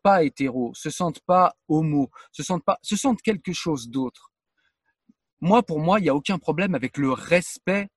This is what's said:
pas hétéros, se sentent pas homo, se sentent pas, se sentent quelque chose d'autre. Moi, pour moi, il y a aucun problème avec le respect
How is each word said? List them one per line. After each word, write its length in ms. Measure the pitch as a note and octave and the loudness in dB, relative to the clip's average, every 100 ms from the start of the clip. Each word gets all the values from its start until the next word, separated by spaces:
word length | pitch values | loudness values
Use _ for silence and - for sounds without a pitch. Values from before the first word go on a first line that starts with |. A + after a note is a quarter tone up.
pas 220 | G3+ G3 | 2 4
hétéros, 480 | D3+ - C#3 B2 A#2+ | 2 0 -4 -2 -6
se 160 | B2 D#3 | -6 -10
sentent 300 | - F3 - | -4 -4 -4
pas 300 | - F3+ F3+ - - | 2 4 4 2 -2
homo, 420 | D#3 D#3 D3 C3 - - | 0 2 0 -2 -6 -18
se 100 | - | -12
sentent 220 | - F3+ | -6 -2
pas, 120 | - F#3+ | -2 -2
se 140 | - G#3 | -2 -2
sentent 260 | C#4 A3 | 0 0
quelque 300 | - G3+ - | -2 -4 -6
chose 360 | F3 - D3 A#2 | -6 -4 -4 -4
d'autre. 440 | B2+ B2+ - _ _ _ _ _ _ _ _ _ _ _ _ | -6 -6 -8 _ _ _ _ _ _ _ _ _ _ _ _
Moi, 220 | D#3+ A3+ | 2 2
pour 160 | - D#3 | 2 -2
moi, 220 | D#3+ F#3+ | 0 2
il 60 | E3+ | 2
y 20 | |
a 60 | C#3 | 0
aucun 220 | C#3 F#3 | -2 -4
problème 360 | - D#3 G3 | -2 -2 -2
avec 220 | D#3 B2+ - | -2 -4 -2
le 160 | C#3 | -2
respect 800 | B2+ - F3 E3+ - - G3 G3+ | -2 0 0 0 -6 -4 -4 -4